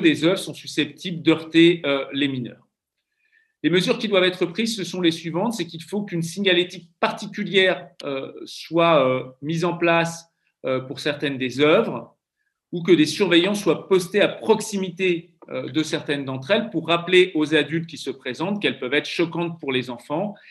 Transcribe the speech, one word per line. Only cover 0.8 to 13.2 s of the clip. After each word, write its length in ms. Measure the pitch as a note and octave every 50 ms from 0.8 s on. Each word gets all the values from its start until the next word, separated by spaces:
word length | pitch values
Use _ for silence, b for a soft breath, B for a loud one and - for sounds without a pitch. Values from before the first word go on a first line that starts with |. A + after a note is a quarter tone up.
| D3+ D3 C#3+ - - F#3 F3 E3 -
d'heurter, 580 | D#3+ D#3+ D#3+ D#3+ D#3+ - E3 E3 E3+ E3+ E3 D#3
euh, 180 | C#3+ C#3 C#3 C3+ - C#3
les 160 | C#3 C#3+ C#3
mineurs. 380 | C3+ B2+ A#2+ G#2 - - _ _ _ _ _ _ _ _ _ _ _ _ _ _ _ _ _ _ _ _ -
Les 80 | D3+
mesures 280 | E3 F#3+ F3+ B3 A#3+ A#3
qui 100 | - G#3
doivent 200 | G3 F#3 F3+ F#3 F3+
être 140 | - F3+
prises, 300 | E3+ - - A3+ A3+ -
ce 80 | G3+ F#3
sont 160 | E3 - F#3
les 140 | F3+ E3 E3 E3
suivantes. 340 | - E3+ D3+ E3 G3 A#3+ A3+
C'est 120 | - F3
qu'il 160 | E3+ - E3 -
faut 200 | - - G#3 G3+
qu'une 180 | - F3 E3+ E3
signalétique 680 | E3 - G3 G3+ F#3+ F3+ F3 F3+ F3+ - F#3 - - _ _
particulière, 880 | - G#3+ - - - F3+ - - G3+ E3+ F3 G3 F#3 F#3 E3+ - - - - - -
euh, 280 | - C#3 C3+ - - - - -
soit, 640 | - - - - - D#3+ E3 E3 E3+ E3 D3+ C3
euh, 180 | B2+ B2+ B2+ C3 C3 - _
mise 240 | C#3 D3 E3 E3 E3+
en 120 | F3 E3+
place, 360 | E3+ E3+ E3+ E3+ E3+ E3 E3 - - - _ _ _ _ _ _ _ -
euh, 140 | C3+ C3 B2+
pour 180 | B2+ C3 C3+ B2+
certaines 380 | - D#3 C#3 C#3 - C#3+ C#3 B2+
des 220 | C3 B2+ A2+ B2+
œuvres, 560 | D3 D3 D#3+ G#3 A3+ G#3 D3 A#2 - - _ _ _ _ _ _ _ _ _ _ _ _ -
ou 100 | F3 E3
que 100 | F#3 F3+
des 140 | D#3 D3+
surveillants 480 | D3+ - -